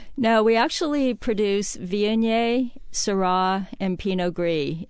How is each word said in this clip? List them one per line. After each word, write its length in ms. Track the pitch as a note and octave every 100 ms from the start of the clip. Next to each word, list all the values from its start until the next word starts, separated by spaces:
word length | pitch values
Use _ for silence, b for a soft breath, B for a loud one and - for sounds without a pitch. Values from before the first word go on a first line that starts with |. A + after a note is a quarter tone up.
| B
No, 280 | - A3+ A3+
we 120 | A3
actually 600 | A3+ D4 - D#4 D4 C4
produce 640 | A3+ - G3+ G3+ G3+ G3 -
Viognier, 920 | F3+ G3+ G#3 A3+ A3+ A3+ A#3 B3 B3 - -
Syrah, 720 | - - G3 F#3 F#3 F#3 G3 F#3+ -
and 180 | F#3+ F3+
Pinot 360 | G3+ F#3 F3+
Gris 500 | E3+ E3+ D#3+ C#3 D#3+